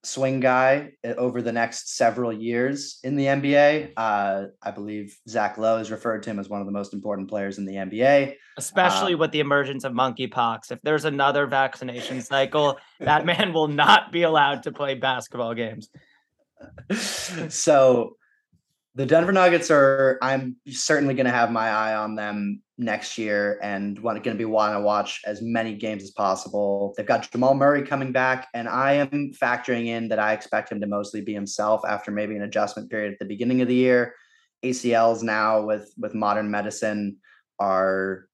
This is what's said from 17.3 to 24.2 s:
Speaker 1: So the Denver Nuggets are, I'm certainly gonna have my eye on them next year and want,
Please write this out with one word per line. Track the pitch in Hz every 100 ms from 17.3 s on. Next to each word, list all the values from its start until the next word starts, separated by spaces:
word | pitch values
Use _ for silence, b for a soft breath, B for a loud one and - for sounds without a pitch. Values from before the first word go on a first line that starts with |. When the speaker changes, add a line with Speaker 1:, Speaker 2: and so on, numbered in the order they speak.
| 175 156
Speaker 1:
So | - - 143 131 123 - - _ _ _ _ _ _ _
the | 123
Denver | 135 160 175
Nuggets | 190 180 170 170
are, | 151 139 135 135 131
I'm | 127 135 131 - 143
certainly | 131 - 151 139
gonna | 131 127
have | 120 117
my | 117 113
eye | 107 110 107
on | 107
them | 107 104 104 101 101 _ -
next | 117 107 - -
year | 107 104 104 104
and | 104 101 101 98
want, | 113 107